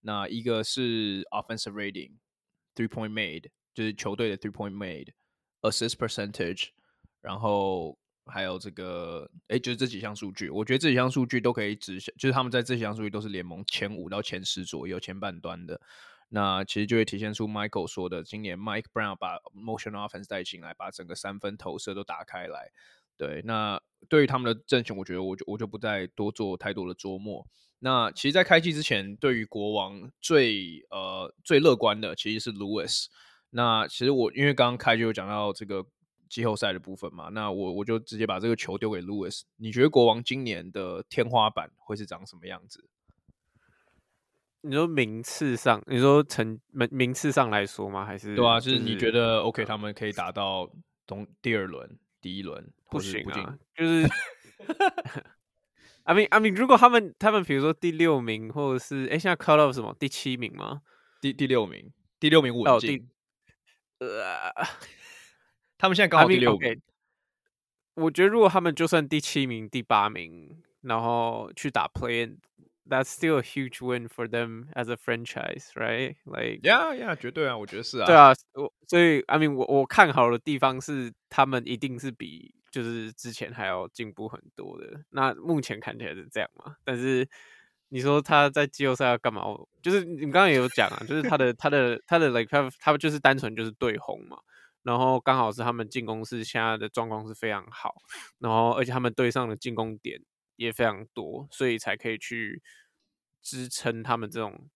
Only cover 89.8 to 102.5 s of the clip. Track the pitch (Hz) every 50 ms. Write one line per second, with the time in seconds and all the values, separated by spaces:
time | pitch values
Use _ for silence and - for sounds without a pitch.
89.8 | _ 170 190 202 180 165 175 143 147 147 139 175 196 185 151 131 123 127 - -
90.8 | 107 95 104 101 113 113 139 156 147 247 170 143 135 123 120 - - 151 143 143
91.8 | 131 123 120 113 - - 170 170 160 143 120 120 113 107 - 143 139 131 123 _
92.8 | - 156 151 143 135 160 151 147 139 139 135 135 127 110 110 110 110 113 110 _
93.8 | - 123 107 104 - - - - - - - - _ _ _ - - _ _ _
94.8 | _ 123 120 120 127 131 131 127 - 139 131 131 123 110 101 107 113 120 120 117
95.8 | 113 104 - 120 117 110 110 110 110 - - 117 110 107 - 117 113 113 110 107
96.8 | 107 107 _ - 113 113 110 107 107 110 107 - - 110 104 101 - - 107 -
97.8 | - - - - _ _ - - - - _ _ - 117 113 113 113 117 120 -
98.8 | 131 120 123 127 123 123 110 - 127 120 117 131 127 117 110 104 - 127 117 110
99.8 | 113 113 110 104 _ - - - _ _ _ _ _ _ _ _ 113 117 - -
100.8 | 120 113 104 98 110 - _ 123 101 78 - 127 143 143 - - 135 127 117 110
101.8 | - 117 101 107 - 117 110 107 - - 120 117 113 104